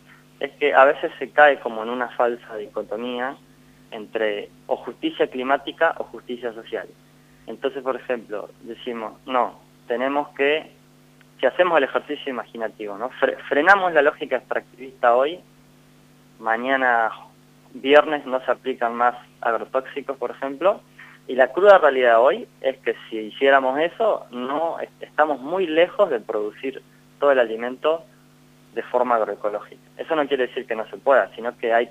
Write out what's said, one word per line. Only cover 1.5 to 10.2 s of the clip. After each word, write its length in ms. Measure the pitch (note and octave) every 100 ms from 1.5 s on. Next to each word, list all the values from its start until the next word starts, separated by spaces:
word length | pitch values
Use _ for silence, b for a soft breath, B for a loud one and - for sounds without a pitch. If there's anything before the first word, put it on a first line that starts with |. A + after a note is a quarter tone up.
| C3+
como 240 | A#2+ A2+
en 60 | A2
una 200 | B2+ A#2+
falsa 460 | - A#2+ A#2+ - A2
dicotomía 800 | G#2 - G#2 G#2+ A#2+ B2 B2+ D#3+ _ b b b _
entre 580 | A#2 G#2 - A2 G2+ - - -
o 80 | C3
justicia 500 | - A#2 D#3+ D#3 D3+
climática 680 | B2+ B2+ C#3 - C#3+ E3 -
o 60 | A2+
justicia 480 | A#2 - A#2+ B2
social. 340 | A2 A2 G#2+ F2 - _ b b b -
Entonces, 360 | A2+ C3+ C3
por 120 | B2+ A#2+
ejemplo, 540 | - A#2+ G2+ G#2 F#2 -
decimos, 520 | A#2 A2+ B2+ A#2 G#2+ - -
no, 340 | B2+ G#2+ - _ _ _
tenemos 420 | A#2+ C3 C#3+